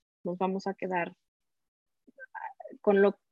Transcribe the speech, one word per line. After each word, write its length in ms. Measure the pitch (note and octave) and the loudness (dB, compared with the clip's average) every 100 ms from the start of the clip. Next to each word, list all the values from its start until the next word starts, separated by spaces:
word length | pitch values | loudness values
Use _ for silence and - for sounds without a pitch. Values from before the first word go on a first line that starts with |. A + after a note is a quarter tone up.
| _ _ | _ _
nos 140 | F3 F3+ | -6 -2
vamos 280 | F#3+ F#3+ G3 | -2 -2 -4
a 80 | |
quedar 400 | F#3+ F#3+ F3+ E3+ - _ _ _ _ _ _ _ _ _ - C5 - - - - - | -6 -2 -2 -4 -8 _ _ _ _ _ _ _ _ _ -20 -18 -14 -14 -14 -18 -4
con 200 | - G3 | 2 6
lo, 180 | G3+ - _ | 6 2 _